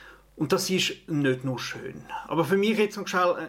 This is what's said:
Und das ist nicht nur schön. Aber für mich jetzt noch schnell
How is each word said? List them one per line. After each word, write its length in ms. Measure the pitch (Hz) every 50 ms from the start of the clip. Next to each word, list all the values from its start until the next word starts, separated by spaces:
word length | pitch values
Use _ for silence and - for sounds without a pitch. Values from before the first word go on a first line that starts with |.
| - - - - _ _ _
Und 160 | - 156 127
das 180 | 190 180 185 -
ist 380 | 185 175 - - - - - -
nicht 360 | 160 143 143 131 127 127 -
nur 140 | 135 127 123
schön. 460 | - - - - - - - - - - - - - -
Aber 160 | 147 160 165
für 120 | - 196
mich 220 | 196 202 226 220 220
jetzt 180 | 214 202 -
noch 120 | 202 196 -
schnell 400 | 196 180 180 175 175 165 160